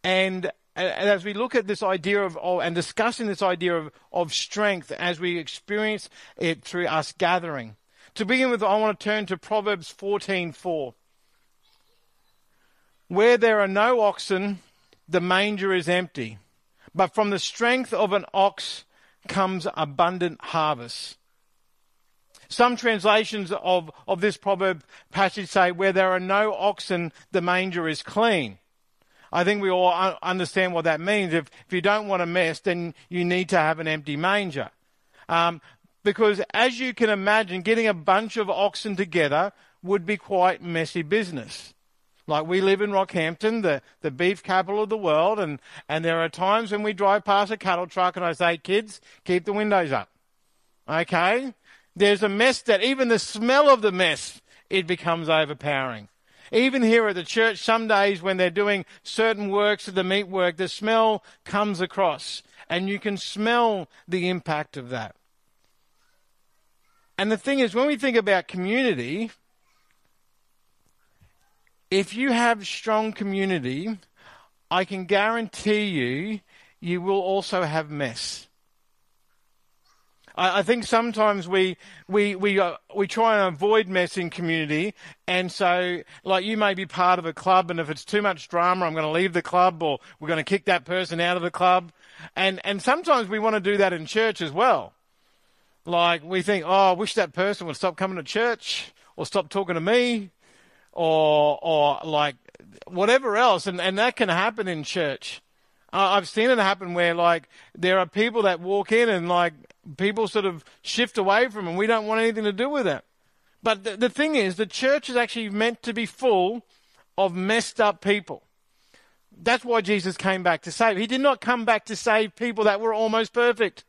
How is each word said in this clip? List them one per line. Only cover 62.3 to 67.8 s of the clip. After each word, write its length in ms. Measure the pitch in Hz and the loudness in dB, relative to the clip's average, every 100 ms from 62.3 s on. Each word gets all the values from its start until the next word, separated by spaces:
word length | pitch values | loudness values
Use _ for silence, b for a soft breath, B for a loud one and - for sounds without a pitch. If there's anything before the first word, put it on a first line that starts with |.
| - _ B B | -14 _ B B
and 200 | 175 190 | -4 -2
you 100 | 202 | -4
can 180 | 214 196 | -6 -6
smell 720 | - 196 220 240 233 202 160 b - | -8 -4 0 2 2 0 -6 b -6
the 220 | 180 175 | -2 -2
impact 480 | 180 - 151 151 143 | -2 -2 -4 -4 -12
of 120 | 120 | -10
that. 260 | 123 110 - _ _ _ _ _ _ _ _ _ _ _ _ _ _ _ _ _ _ _ - | -8 -8 -14 _ _ _ _ _ _ _ _ _ _ _ _ _ _ _ _ _ _ _ -4
And 140 | 202 | -2
the 60 | 220 | -2
thing 220 | 269 277 | 0 0
is, 160 | 233 | 0
when 120 | 208 | 2